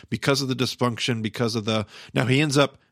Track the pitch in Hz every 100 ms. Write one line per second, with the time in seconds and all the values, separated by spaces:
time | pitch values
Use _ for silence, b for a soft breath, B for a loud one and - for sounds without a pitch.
0 | B 107 - 135 135 123 123 - 123 113
1 | - 113 107 - 117 117 104 110 101 B
2 | B 139 123 131 151 139 135 - _